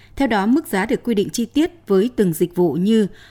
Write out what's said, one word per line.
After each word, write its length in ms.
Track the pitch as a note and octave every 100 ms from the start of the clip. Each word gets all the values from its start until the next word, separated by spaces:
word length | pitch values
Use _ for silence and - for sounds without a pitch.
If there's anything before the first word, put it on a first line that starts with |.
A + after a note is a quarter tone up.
| - -
Theo 120 | C#4
đó, 180 | G#3+ G3+
mức 220 | C#4+ -
giá 180 | G3 F#3+
được 180 | A3+
quy 100 | A#3+
định 160 | G#3 F3
chi 160 | - A#3
tiết 260 | C#4+ E4+ - -
với 220 | G3 A#3+ A#3+
từng 180 | F#3
dịch 220 | D#3 F3+ -
vụ 180 | F3
như 340 | D3 G3 A3 G3 - -